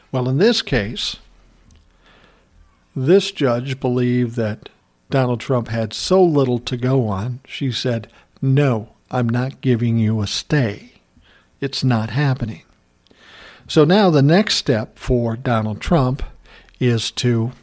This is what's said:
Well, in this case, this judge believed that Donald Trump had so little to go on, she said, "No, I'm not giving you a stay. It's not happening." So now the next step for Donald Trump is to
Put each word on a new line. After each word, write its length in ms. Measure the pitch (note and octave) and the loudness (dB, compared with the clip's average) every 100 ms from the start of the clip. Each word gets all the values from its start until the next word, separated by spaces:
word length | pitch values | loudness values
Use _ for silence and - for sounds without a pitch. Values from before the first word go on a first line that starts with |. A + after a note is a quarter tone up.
| _ | _
Well, 180 | B2+ B2+ | -4 -2
in 80 | C3+ | 2
this 240 | G#3+ - | 2 0
case, 560 | - B2+ G2+ - - - _ _ _ _ _ - _ _ _ _ _ _ _ _ _ _ _ C#3 | -2 -2 -2 -6 -10 -10 _ _ _ _ _ -20 _ _ _ _ _ _ _ _ _ _ _ -2
this 360 | C3 F#3+ F#3+ | 2 2 2
judge 500 | - C3+ A#2+ C3+ C3 | -2 0 0 -4 -4
believed 540 | C3 B2+ B2 B2 A#2+ A#2+ | -2 0 2 0 0 -2
that 340 | G#2+ G#2+ - _ _ _ - | -4 -4 -12 _ _ _ -4
Donald 320 | C#3 B2+ A#2+ | 0 0 -2
Trump 260 | - B2+ A2 | -2 -2 -2
had 260 | A2+ A2 | -4 -4
so 300 | - - F#3 | -6 0 4
little 360 | F3+ C#3+ B2+ A#2+ | 4 4 2 -2
to 180 | - B2 | -4 -4
go 320 | B2+ C3+ A2 | 0 0 0
on, 320 | F#2+ A#2+ B2 - | -2 -6 -8 -14
she 240 | - C3+ | -6 -4
said, 380 | A#2 C3 A#2 - - _ _ | -4 -4 -4 -6 -20 _ _
"No, 500 | C3+ C3+ C#3+ A2+ G#2 _ - | 0 2 2 0 -4 _ -6
I'm 180 | B2+ A#2 | -2 0
not 320 | A#2+ C3 - | -2 -4 -4
giving 380 | C3 A2+ A#2+ A2+ | 0 0 2 2
you 240 | G#2+ A2 | 2 0
a 60 | G2+ | -2
stay. 640 | - - D3 A#2 G2+ A#3+ _ _ _ _ _ _ _ | -6 -2 0 0 -4 -14 _ _ _ _ _ _ _
It's 240 | C#3 - | -8 -2
not 280 | C3 A#2 A2 | 0 0 -2
happening." 500 | A#2+ C#3+ B2+ A2 - - _ _ _ _ _ - - - - - | -2 0 -2 -6 -10 -18 _ _ _ _ _ -20 -20 -20 -20 -2
So 160 | D#3+ | 4
now 260 | D3 G3+ G3 | 4 4 4
the 120 | D3+ | 4
next 340 | C#3 F3+ G#3+ - | 6 4 2 -2
step 420 | - A2 - - | 0 -2 -4 -8
for 380 | - B2 A#2 A2+ | -2 0 0 -4
Donald 460 | B2+ A2+ G#2+ G#2 | -2 0 -2 -4
Trump 420 | - E3+ B2+ C#3 - - - - - - | 0 2 2 -2 -8 -12 -20 -20 -18 -2
is 320 | B2+ A2+ - | 0 0 -2
to 400 | - B2 A2+ A#2 - | -2 0 0 -2 -8